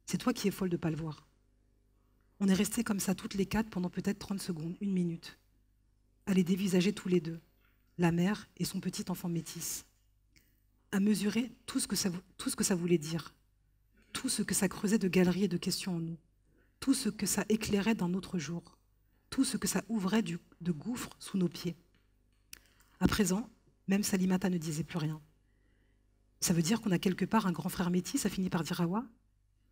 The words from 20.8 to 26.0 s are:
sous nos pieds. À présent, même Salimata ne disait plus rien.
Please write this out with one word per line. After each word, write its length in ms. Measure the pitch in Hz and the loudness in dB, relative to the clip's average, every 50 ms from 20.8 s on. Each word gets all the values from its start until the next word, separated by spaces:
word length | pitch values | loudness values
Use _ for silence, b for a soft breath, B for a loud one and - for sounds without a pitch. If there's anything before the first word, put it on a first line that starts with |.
| 135 208 254 - - - - - | -4 -6 -6 -6 -6 -10 -12 -14
sous 200 | - - - 196 | -10 -4 0 0
nos 100 | 180 170 | 2 0
pieds. 300 | - - - 175 175 - _ _ _ _ _ _ _ _ _ _ _ _ _ _ B B B B B B B B B - | 0 -4 -6 -6 -6 -8 _ _ _ _ _ _ _ _ _ _ _ _ _ _ B B B B B B B B B 2
À 80 | 180 - | 2 4
présent, 420 | - - 208 175 185 202 262 - - _ _ _ _ _ _ - | 4 4 2 4 2 0 -2 -4 -10 _ _ _ _ _ _ 0
même 160 | 196 196 208 | 2 2 2
Salimata 460 | - - 185 180 185 185 185 196 190 | 2 2 2 4 4 2 2 2 2
ne 80 | 180 170 | 0 0
disait 260 | 151 165 151 156 151 | -2 -2 -4 -4 -4
plus 140 | - - 175 | -4 -4 -2
rien. 240 | 156 156 156 156 147 - _ _ _ _ _ _ _ _ _ _ _ _ _ _ | -2 -2 -4 -6 -12 -20 _ _ _ _ _ _ _ _ _ _ _ _ _ _